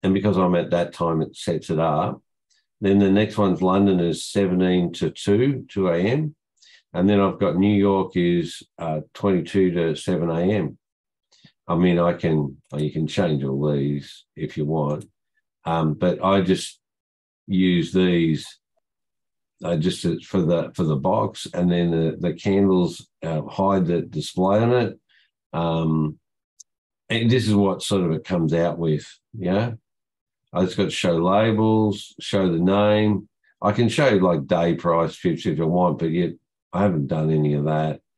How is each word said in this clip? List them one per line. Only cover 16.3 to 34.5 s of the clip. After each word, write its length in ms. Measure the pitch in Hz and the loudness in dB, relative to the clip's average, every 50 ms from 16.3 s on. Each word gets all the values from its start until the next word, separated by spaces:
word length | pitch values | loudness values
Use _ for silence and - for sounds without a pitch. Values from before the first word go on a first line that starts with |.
| 98 98 | 2 2
just 400 | 92 87 92 87 - - - _ _ _ _ _ _ _ _ _ _ _ _ _ _ | 2 2 0 -2 -2 -12 -16 _ _ _ _ _ _ _ _ _ _ _ _ _ _
use 460 | - 101 92 92 92 90 87 80 - 87 | -4 0 2 2 2 2 2 0 0 0
these, 540 | 92 92 90 87 85 82 80 78 73 - - - _ _ _ _ _ _ _ _ _ _ _ _ _ _ _ _ _ _ _ _ _ - | 2 2 2 2 2 2 2 0 -2 -4 -12 -20 _ _ _ _ _ _ _ _ _ _ _ _ _ _ _ _ _ _ _ _ _ -4
uh, 140 | 85 87 | -4 -2
just 240 | 80 78 92 - - - | 0 0 -2 -2 -2 -2
to, 160 | 87 82 - | -2 -2 -2
for 200 | - - - 95 | -6 -4 -2 0
the, 320 | 85 78 87 85 82 - - | 0 2 0 0 -2 -4 -4
for 100 | - 90 | -2 -2
the 120 | 78 76 | 0 0
box, 500 | 69 67 92 98 113 113 - - - - - - | 0 0 0 0 0 0 -2 -4 -10 -14 -10 -4
and 180 | 87 90 90 | -2 0 2
then 200 | 87 87 87 85 | 2 2 0 0
the, 260 | 82 82 80 80 78 - | 0 0 0 -2 -4 -4
the 140 | 85 87 78 | -4 -4 -4
candles, 720 | - - 101 98 98 101 98 95 90 87 82 - - - _ _ _ - | -4 -2 0 2 2 4 4 4 2 2 0 -4 -8 -16 _ _ _ -8
uh, 200 | 82 80 78 76 | -6 -4 -4 -6
hide 440 | - - - 95 98 98 95 90 | -6 -4 -2 0 0 2 2 2
the 140 | 80 87 85 | 0 0 -2
display 600 | - - - 78 76 - - - 92 95 101 107 | -2 -4 -8 -8 -8 -6 -4 -2 0 2 2 2
on 120 | 113 120 123 | 2 2 2
it. 260 | 123 117 101 - - _ _ _ _ _ _ _ _ _ _ - | 2 0 -2 -4 -10 _ _ _ _ _ _ _ _ _ _ -6
Um, 680 | 80 82 82 82 82 80 80 80 80 78 78 76 - _ _ _ _ _ _ _ _ - _ _ _ _ _ _ _ _ _ | -4 -2 -2 -2 0 0 0 0 0 0 -2 -4 -10 _ _ _ _ _ _ _ _ -20 _ _ _ _ _ _ _ _ _
and 200 | 113 113 117 117 | -4 0 2 2
this 160 | 123 127 104 | 2 2 2
is 80 | 104 107 | 2 2
what 280 | 101 101 95 92 90 - | 4 2 2 0 -2 -4
sort 220 | - 101 98 90 | -2 0 0 0
of 80 | 82 80 | 0 -2
it 120 | 78 - | -4 -4
comes 300 | - 92 87 82 78 82 | -4 -2 -2 0 0 0
out 240 | 85 85 87 80 82 | 0 0 0 -2 -2
with, 280 | 82 80 78 73 - - - _ _ _ - | -2 -2 -2 -2 -4 -10 -20 _ _ _ -14
yeah? 360 | 110 92 87 92 101 113 120 113 113 _ _ _ _ _ _ _ _ _ _ _ _ _ _ - | -8 -4 -2 0 0 -2 -2 -6 -10 _ _ _ _ _ _ _ _ _ _ _ _ _ _ -2
I 100 | 87 92 | -2 -2
just 120 | 90 - - | -2 0 -2
got 60 | 101 | -2
to 60 | 82 | -2
show 260 | - - - 92 85 | -2 -2 -2 0 0
labels, 1000 | 82 82 90 95 104 110 113 107 104 110 110 110 110 110 107 98 98 - - - - | 2 2 2 2 2 2 2 2 2 2 2 4 4 2 2 0 -4 -8 -18 -20 -16
show 320 | - - - 101 95 90 | -12 -4 -2 0 0 2
the 80 | 85 82 | 0 2
name. 720 | 87 92 98 101 104 104 104 107 107 107 104 95 - _ _ _ _ _ _ _ | 2 2 2 4 4 4 4 4 4 2 0 0 -4 _ _ _ _ _ _ _
I 120 | - 101 104 | -2 0 2
can 180 | 107 120 113 | 2 0 2
show, 180 | - - 147 131 | 2 2 2 4
like, 360 | 110 95 90 90 87 78 69 | 4 4 4 4 2 0 0
day 280 | - | 0